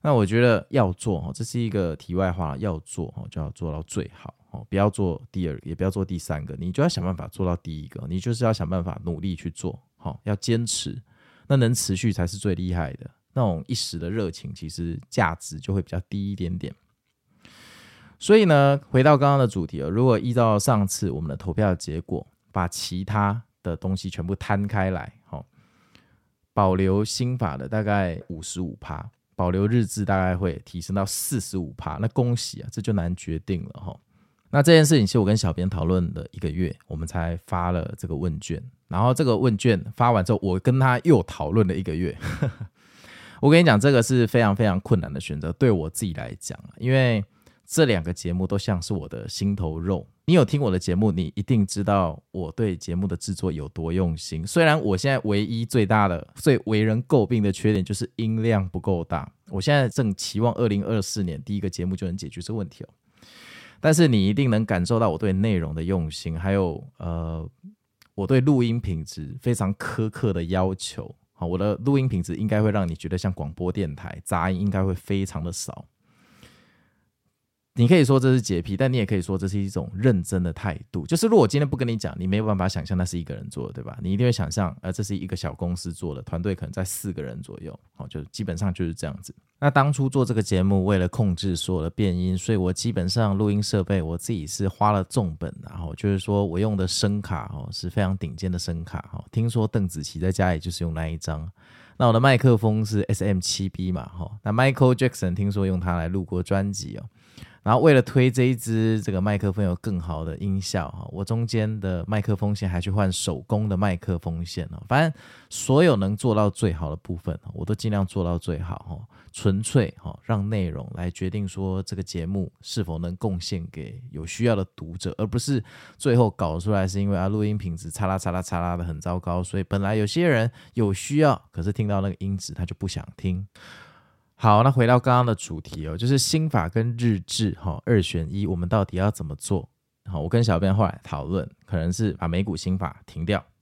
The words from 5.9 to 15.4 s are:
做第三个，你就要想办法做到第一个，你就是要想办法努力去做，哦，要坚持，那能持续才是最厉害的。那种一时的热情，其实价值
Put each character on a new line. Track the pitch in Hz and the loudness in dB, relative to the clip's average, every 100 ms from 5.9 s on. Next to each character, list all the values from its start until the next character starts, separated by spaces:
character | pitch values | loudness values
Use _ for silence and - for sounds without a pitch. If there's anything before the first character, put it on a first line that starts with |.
做 | 98 | -2
第 | 95 90 | -4 -4
三 | - 76 | -6 -8
个， | 73 71 | -6 -8
你 | 85 | -6
就 | 92 | 0
要 | 160 | 0
想 | - | 0
办 | 90 87 | -4 -6
法 | - | -8
做 | - 95 | -4 -2
到 | 87 | -2
第 | - 78 | -6 -12
一 | 71 | -12
个， | - 64 | -12 -6
你 | 90 | -6
就 | 107 | -2
是 | 117 | 0
要 | 117 | 0
想 | 107 82 | 0 -2
办 | 90 | -2
法 | 87 - | -4 -6
努 | 85 80 | -6 -6
力 | 95 | -6
去 | 85 85 | -6 -8
做， | 80 87 - _ _ | -8 -10 -10 _ _
哦， | - - | -10 -8
要 | - 104 | -4 -4
坚 | - 117 117 | 0 0 0
持， | - - 123 - _ _ _ _ | -4 -6 -10 -14 _ _ _ _
那 | 139 | 4
能 | 120 | 4
持 | 120 - 95 | 2 0 0
续 | 117 | 0
才 | 92 87 | 0 -2
是 | 98 | -2
最 | 104 | -2
厉 | 90 90 | -2 -2
害 | 87 76 | -2 -4
的。 | 65 - _ _ | -6 -16 _ _
那 | - | -2
种 | 117 82 - | 0 0 -4
一 | |
时 | 117 - 85 | -6 -6 -6
的 | 85 | -6
热 | 107 95 | -4 -4
情， | 82 - | -6 -12
其 | - 78 | -12 -12
实 | 82 85 82 - | -8 -6 -6 -6
价 | - 92 | 0 0
值 | 85 | 0